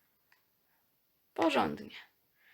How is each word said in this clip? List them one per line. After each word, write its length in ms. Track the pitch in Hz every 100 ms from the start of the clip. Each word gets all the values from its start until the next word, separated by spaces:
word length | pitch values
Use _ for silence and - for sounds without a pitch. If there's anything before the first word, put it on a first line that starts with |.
| _ _ _ _ _ _ _ _ _ _ _ _ _
Porządnie. 640 | - 330 269 180 - - - - _ _ _ _